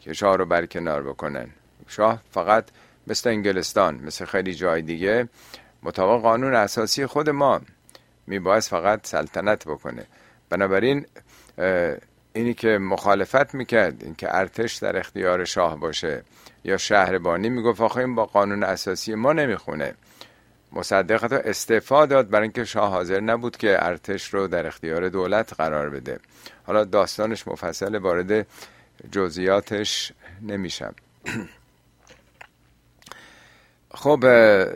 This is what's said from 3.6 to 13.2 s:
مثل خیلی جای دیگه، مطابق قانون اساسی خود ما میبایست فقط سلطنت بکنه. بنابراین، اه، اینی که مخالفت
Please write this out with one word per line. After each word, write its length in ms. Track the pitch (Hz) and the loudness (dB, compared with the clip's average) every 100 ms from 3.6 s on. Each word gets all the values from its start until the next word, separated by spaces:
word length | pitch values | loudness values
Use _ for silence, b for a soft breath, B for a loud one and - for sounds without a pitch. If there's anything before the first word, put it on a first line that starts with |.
| 82 - 92 67 | 0 2 2 0
مثل 300 | 71 - 90 | -10 -12 -6
خیلی 280 | 98 92 | -4 -4
جای 280 | 82 90 82 | -4 -2 -2
دیگه، 480 | 80 82 92 113 120 B B B B _ | -4 -4 0 0 -2 B B B B _
مطابق 380 | - 90 95 117 | -10 0 2 4
قانون 340 | 113 113 131 123 | 4 2 2 2
اساسی 500 | 101 - 110 - 131 | 2 0 -2 -2 -2
خود 240 | 147 151 | -2 -2
ما 320 | 143 139 101 - _ _ b b _ - | 2 2 2 -2 _ _ b b _ -8
میبایست 420 | 98 90 107 - | -4 2 2 2
فقط 380 | 90 87 107 - | -2 0 0 -2
سلطنت 600 | 82 76 92 95 104 - | -4 -4 -4 -2 -2 -4
بکنه. 380 | 76 67 62 - b b b _ | -10 -10 -12 -16 b b b _
بنابراین، 560 | 92 98 95 117 143 143 - b b b - | -2 2 2 2 0 -4 -16 b b b -4
اه، 380 | 92 92 85 71 - _ _ | 0 0 0 -4 -12 _ _
اینی 200 | 110 120 | -4 -4
که 240 | 117 113 107 | -2 0 0
مخالفت 760 | 95 92 101 98 | 0 -2 2 0